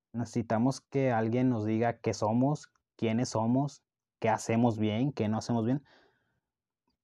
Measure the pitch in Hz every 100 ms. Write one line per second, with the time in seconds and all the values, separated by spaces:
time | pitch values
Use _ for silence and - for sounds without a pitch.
0 | _ 117 120 120 113 110 127 135 - 139
1 | 131 113 113 120 127 120 107 110 120 117
2 | - 104 107 117 131 147 - _ _ -
3 | 113 110 127 113 113 131 143 - _ _
4 | _ _ 113 110 - 117 120 107 107 107
5 | 139 139 107 110 - 120 110 139 - -
6 | _ _ _ _ _ _ _ _ _ _